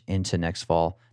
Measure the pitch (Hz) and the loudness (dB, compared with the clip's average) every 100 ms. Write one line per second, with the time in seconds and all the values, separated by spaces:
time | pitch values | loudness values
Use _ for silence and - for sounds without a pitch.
0 | - 95 92 90 85 85 - 85 82 - | -4 -2 0 0 -2 -4 0 2 2 -2
1 | _ | _